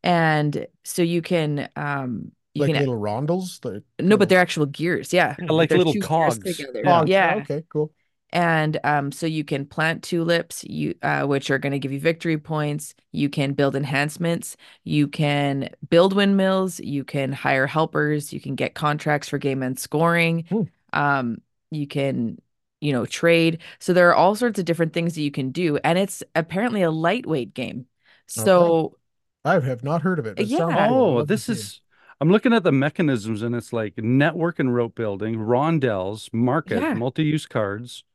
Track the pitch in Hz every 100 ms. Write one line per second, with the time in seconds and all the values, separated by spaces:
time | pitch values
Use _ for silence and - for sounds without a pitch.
0 | 180 175 160 156 147 147 - _ - -
1 | 170 170 165 175 151 143 - - 147 139
2 | 127 110 - _ _ 143 143 147 139 117
3 | 104 107 151 180 185 - - 98 - -
4 | 180 214 190 185 180 - 143 143 165 135
5 | - 180 151 143 170 160 160 160 185 208
6 | 180 160 156 113 190 160 139 123 147 170
7 | 160 190 180 - 143 143 160 151 151 _
8 | _ _ _ 175 170 160 156 151 147 147
9 | 143 139 165 156 151 143 139 - 156 165
10 | - 170 165 165 165 - - 156 147 -
11 | 147 143 139 139 139 135 143 139 139 139
12 | 160 165 170 156 151 156 147 151 - -
13 | _ - 143 147 139 139 139 139 135 139
14 | 147 - 170 170 - - - - - 151
15 | 143 - 151 143 143 139 131 - - 170
16 | 190 190 202 196 190 190 190 - - 143
17 | 131 143 135 139 135 135 131 151 156 151
18 | 151 151 147 143 139 135 - - 151 151
19 | 156 147 - 143 139 135 131 127 - 147
20 | 170 170 165 165 165 214 180 _ _ -
21 | 143 139 123 110 _ _ _ 156 143 143
22 | 139 127 113 - _ _ _ _ 147 131
23 | 104 - 170 165 165 165 - - - 180
24 | 175 139 175 208 247 208 170 165 165 170
25 | 170 165 147 143 131 135 175 143 147 170
26 | 196 - - 160 165 175 240 214 170 160
27 | 165 233 - 151 120 - 120 - 127 _
28 | _ _ _ 117 110 180 170 165 156 _
29 | _ _ _ _ 135 180 131 123 131 165
30 | 165 175 113 98 208 302 - - 208 262
31 | 220 123 147 214 - 123 101 - _ _
32 | _ _ 156 208 247 233 175 135 143 -
33 | 156 123 107 107 117 92 - 117 107 -
34 | 113 131 151 160 170 - 135 120 117 -
35 | 110 98 107 113 107 123 151 160 131 101
36 | 92 107 - 113 123 151 - - 320 202
37 | 123 - 151 151 - 120 104 101 120 -
38 | _